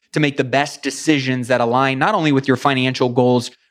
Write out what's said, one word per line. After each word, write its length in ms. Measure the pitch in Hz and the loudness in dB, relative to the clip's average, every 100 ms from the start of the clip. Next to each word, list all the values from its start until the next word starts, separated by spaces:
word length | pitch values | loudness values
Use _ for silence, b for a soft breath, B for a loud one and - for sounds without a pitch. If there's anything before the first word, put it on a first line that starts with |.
| b | b
to 80 | 156 | -2
make 180 | 143 139 | -2 -2
the 60 | |
best 380 | 127 135 147 - | -2 0 -2 -4
decisions 680 | 139 - 160 147 127 127 120 | -8 -6 0 0 0 -4 0
that 140 | 123 | 0
align 380 | 117 123 135 131 | 0 0 0 0
not 160 | 175 208 | 0 0
only 160 | 156 | 2
with 160 | 135 135 | 2 2
your 100 | 127 | 0
financial 520 | 143 131 131 127 127 | 2 0 0 0 0
goals, 420 | 120 123 123 120 b b | 2 2 2 -2 b b